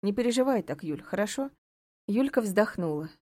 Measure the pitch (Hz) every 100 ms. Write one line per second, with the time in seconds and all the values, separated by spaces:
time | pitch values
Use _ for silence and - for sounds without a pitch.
0 | 196 202 240 233 262 247 - 147 160 147
1 | - 190 208 - 269 _ _ _ _ _
2 | - 208 269 269 214 190 214 - 170 151
3 | 156 -